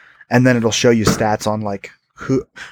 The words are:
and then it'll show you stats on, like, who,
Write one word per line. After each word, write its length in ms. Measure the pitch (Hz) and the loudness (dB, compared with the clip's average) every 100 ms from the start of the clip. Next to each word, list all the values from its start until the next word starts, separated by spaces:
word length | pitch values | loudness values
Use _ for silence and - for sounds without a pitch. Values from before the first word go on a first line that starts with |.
| _ _ - | _ _ -2
and 160 | 123 127 | 2 4
then 100 | 120 | 2
it'll 140 | 113 | 0
show 200 | - 123 | 2 2
you 140 | 117 101 | 4 2
stats 420 | - 110 107 107 | 0 -2 -2 -4
on, 140 | 107 | -4
like, 280 | 107 98 - _ _ - | -6 -10 -14 _ _ -18
who, 300 | - 135 - - - | -4 -4 -4 -18 -20